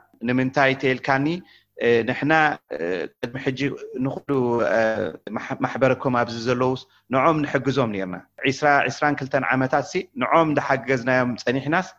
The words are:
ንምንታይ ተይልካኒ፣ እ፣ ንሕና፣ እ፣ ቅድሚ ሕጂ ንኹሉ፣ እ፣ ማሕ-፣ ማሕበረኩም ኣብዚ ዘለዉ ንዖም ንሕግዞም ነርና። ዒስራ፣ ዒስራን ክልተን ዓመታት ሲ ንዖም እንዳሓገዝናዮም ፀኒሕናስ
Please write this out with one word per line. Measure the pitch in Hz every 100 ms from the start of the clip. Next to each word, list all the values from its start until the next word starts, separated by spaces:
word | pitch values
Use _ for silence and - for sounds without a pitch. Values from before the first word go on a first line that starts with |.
| - -
ንምንታይ | 117 127 131 139 135
ተይልካኒ፣ | 131 135 127 - 135 143 175 - - _ -
እ፣ | 117 120
ንሕና፣ | 110 127 143 160 151 - -
እ፣ | 71 85 90 76
ቅድሚ | _ 123 127
ሕጂ | 143 131 139 - 427 440
ንኹሉ፣ | 135 131 - 139 123 117 107
እ፣ | 110 110 110 95 - -
ማሕ-፣ | 113 - 147
ማሕበረኩም | 131 117 131 127 135
ኣብዚ | 123 117 117
ዘለዉ | 113 123 127 131 - _ -
ንዖም | 131 143 156
ንሕግዞም | 143 139 131 131 117
ነርና። | 104 95 90 - -
ዒስራ፣ | - 131 151 143
ዒስራን | - - 147
ክልተን | 139 135 139 131
ዓመታት | 127 131 147 139
ሲ | 185 - -
ንዖም | 123 160 160
እንዳሓገዝናዮም | 147 143 135 - 131 120 127 123 113
ፀኒሕናስ | - 131 139 165 180